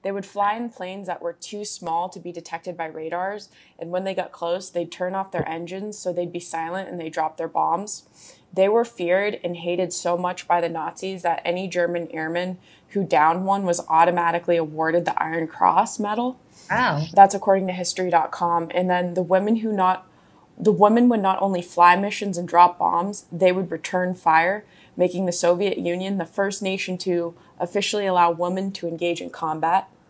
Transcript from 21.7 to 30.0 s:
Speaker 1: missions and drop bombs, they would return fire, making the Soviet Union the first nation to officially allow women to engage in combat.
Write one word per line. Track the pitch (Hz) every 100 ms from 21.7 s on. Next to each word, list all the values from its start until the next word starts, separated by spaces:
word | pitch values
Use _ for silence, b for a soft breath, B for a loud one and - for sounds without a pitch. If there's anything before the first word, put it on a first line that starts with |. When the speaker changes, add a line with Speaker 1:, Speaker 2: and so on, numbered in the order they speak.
| - 175 180
Speaker 1:
missions | 202 202 202 175
and | 175
drop | 170 175 -
bombs, | - 170 196 202 -
they | 170 185
would | 185 180
return | 160 - 185 180
fire, | 180 170 160 170 208 - b b -
making | 175 - 185
the |
Soviet | 165 170 175 202 -
Union | 175 175 190 196
the | 165
first | - 196 196
nation | 196 190 - 180
to | 190 175 170 170 B _
officially | 180 202 190 208 196
allow | 180 170
women | 165 175 190 196
to | 196 170
engage | 165 175 170
in | 175
combat. | - 160 156 160 185 - _